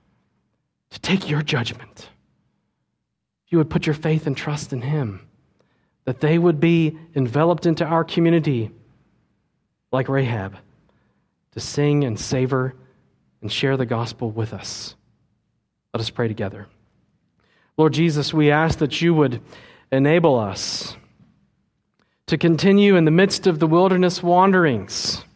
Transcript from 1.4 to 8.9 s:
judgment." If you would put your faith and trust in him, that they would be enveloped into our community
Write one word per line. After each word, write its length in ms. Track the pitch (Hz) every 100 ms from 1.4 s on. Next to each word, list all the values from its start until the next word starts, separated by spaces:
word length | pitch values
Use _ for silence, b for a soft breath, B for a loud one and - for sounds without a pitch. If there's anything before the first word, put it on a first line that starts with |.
judgment." 680 | 151 135 113 - - - - _ _ _ _ _ _ _ _ _ _ _ _ _ _
If 60 |
you 60 | 170
would 120 | 156
put 160 | 160 156
your 100 | 147
faith 320 | 160 156 156
and 100 | 131
trust 340 | - 147 -
in 100 | 131
him, 460 | 127 151 113 92 - _ _ _ _ _ _ _ -
that 160 | -
they 160 | 151 170
would 220 | 175 151
be 380 | 165 170 156 160 B 143
enveloped 500 | 123 143 165 165 170
into 180 | 156
our 200 | 156 165
community 680 | 156 - 165 170 151 123 104 - _